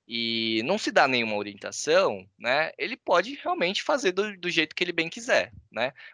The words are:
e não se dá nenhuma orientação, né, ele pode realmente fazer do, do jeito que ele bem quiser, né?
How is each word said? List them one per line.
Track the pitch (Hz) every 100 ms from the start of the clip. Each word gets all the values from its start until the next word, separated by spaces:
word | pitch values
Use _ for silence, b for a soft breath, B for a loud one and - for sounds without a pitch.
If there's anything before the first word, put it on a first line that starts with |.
| -
e | 117 117 113 113 110
não | 120 208
se | -
dá | 202 143
nenhuma | 127 113 104
orientação, | 104 101 101 - - 170 180 101 92 -
né, | 110 139 160 -
ele | 170 240
pode | - 175 202 285
realmente | 302 359 175 202
fazer | - - 196
do, | 185 214 196
do | 175
jeito | 165 156
que | -
ele | 175
bem | 170 165
quiser, | 233 233 196 92 - -
né? | 110 127 - B